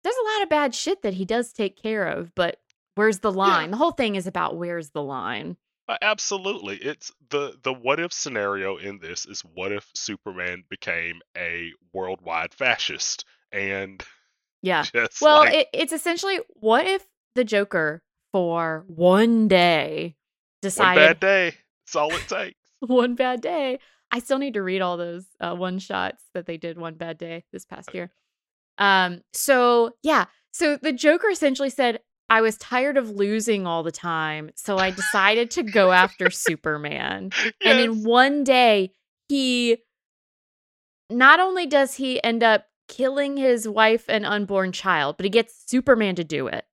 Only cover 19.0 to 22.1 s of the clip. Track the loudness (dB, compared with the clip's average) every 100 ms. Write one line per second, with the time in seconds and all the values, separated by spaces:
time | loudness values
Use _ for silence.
19 | 6 6 4 4 4 6 6 4 0 -6
20 | -8 -12 _ _ _ _ -8 2 4 8
21 | 6 6 2 2 0 -6 _ _ -6 -4
22 | -2